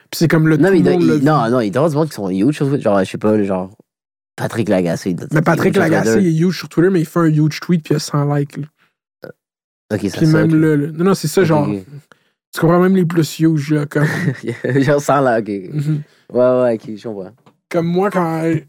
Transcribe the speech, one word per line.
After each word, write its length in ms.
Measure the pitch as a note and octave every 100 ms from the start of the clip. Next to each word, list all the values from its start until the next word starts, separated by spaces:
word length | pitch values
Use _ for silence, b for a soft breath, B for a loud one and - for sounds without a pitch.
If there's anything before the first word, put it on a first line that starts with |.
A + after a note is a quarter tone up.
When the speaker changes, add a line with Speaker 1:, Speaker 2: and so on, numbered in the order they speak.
| b -
Speaker 1:
c'est 100 | D#3
comme 180 | E3 D#3
le 100 | D3+
Speaker 2:
Non, 100 | F3+
Speaker 1:
tout 60 |
Speaker 2:
mais 40 | F#3
Speaker 1:
le 40 | F3+
Speaker 2:
il 40 |
Speaker 1:
monde 80 | F3+
Speaker 2:
doit, 80 | E3
Speaker 1:
le 60 | D#3
Speaker 2:
il, 40 |
Speaker 1:
vit. 60 | C#3
Speaker 2:
non, 240 | D3+ A2+
non, 100 | B2+
il 120 | G#2
doit 100 | A#2
y 40 | E3
avoir 40 |
du 60 | C#3+
monde 120 | D#3+
qui 60 |
sont 160 | - F#2+
huge 240 | F#2+ A#2
sur 140 | D3+ C#3
Twitter, 140 | C#3+
genre, 180 | G#2+ G2+
je 80 | F#2+
sais 80 | F#2+
pas, 240 | G#2+ G#2+
genre, 340 | G2 F#2 F#2 A2 _ _ _ _ _
Patrick 340 | - - A2+ G2+
Lagacé, 420 | F#2+ F2 F#2 G2
il 60 | F2
doit 120 | -
Speaker 1:
Mais 60 | D#3
Speaker 2:
être 60 | D#3
Speaker 1:
Patrick 220 | - F#3+
Speaker 2:
huge 40 | G3
sur 60 |
Speaker 1:
Lagacé, 300 | E3 D#3+ G#3+
Speaker 2:
Twitter. 140 | A3 F#3
Speaker 1:
il 60 | D#3+
est 100 | F3+
huge 120 | E3
sur 100 | D3
Twitter, 220 | - F3+
mais 100 | F#3
il 60 | D#3
fait 140 | F3
un 40 | E3
huge 320 | D#3 D3+ -
tweet, 220 | - F3
puis 80 | -
il 20 |
y 20 | D3+
a 40 |
cent 340 | - D3 C#3+
likes, 220 | C#3+ C#3+ -
là. 60 | D3 _ _ _ _ _
Speaker 2:
Euh, 680 | - - _ _ _ _ -
ok, 160 | G#2+ G2
ça, 80 | -
Speaker 1:
Puis 80 | D#3+
Speaker 2:
ça, 60 | D#3
Speaker 1:
même 140 | D#3+
Speaker 2:
ok. 80 | D#3+
Speaker 1:
là, 160 | D#3 D3
là. 100 | C#3+
Non, 120 | D#3
non, 100 | F#3
c'est 140 | F#3+ D3+
ça, 120 | -
Speaker 2:
Ok, 60 | D#3+
Speaker 1:
genre, 220 | D3+ G#2
Speaker 2:
ok. 80 | G2+ F#2+ C#3+ - b b _ _
Speaker 1:
tu 80 | -
comprends, 180 | E3 F3
même 140 | F#3 F#3+
les 100 | E3+
plus 320 | E3+ D3+ -
huge, 340 | D#3+ D#3 C#3+
là, 140 | D3+ D3
comme 180 | D3+
Speaker 2:
<laughs> 600 | D3+ - E3+ B2 A#2 A#2 B2+ C3+
Genre 180 | C3+ C#3+
cent 220 | C#3 C#3+
likes, 260 | C3 A2+ G#2+ G2+ F2+
ok. 40 |
Speaker 1:
Mhm. 280 | D3+ D3 D3+ D3 b -
Speaker 2:
Ouais, 280 | A#2 B2+ B2+
ouais, 120 | B2
ok, 220 | A2+ - G#2
je 100 | A#2+
comprends. 220 | G2 F#2+ A#2 _ _ _
Speaker 1:
Comme 160 | E3+ E3+
moi, 240 | F3 G3+
quand, 320 | F#3 E3 D#3+ E3 D#3+